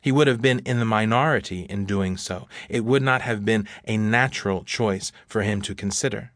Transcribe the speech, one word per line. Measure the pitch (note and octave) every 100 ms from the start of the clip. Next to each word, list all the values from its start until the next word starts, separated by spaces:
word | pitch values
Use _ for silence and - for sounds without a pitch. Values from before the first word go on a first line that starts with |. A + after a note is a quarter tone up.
He | -
would | C3+ D3
have | A#2+
been | C3 B2
in | B2 B2
the |
minority | A#2 A2 A2 A#2 D3+ C3 - F#2
in | F2 G2+ G2
doing | G2 F#2+ F2+
so. | - F2+ - - -
It | B2
would | A2 C3+
not | C3+ B2+
have | B2 A2
been | G#2 A2 G2+ - -
a | A2
natural | G#2+ A#2 C3 - G2+ F#2+
choice | - - A2+ F#2+ - - -
for | A2
him | G#2 G#2
to | G2+
consider. | G2 G2+ G2 G#2+ G#2 -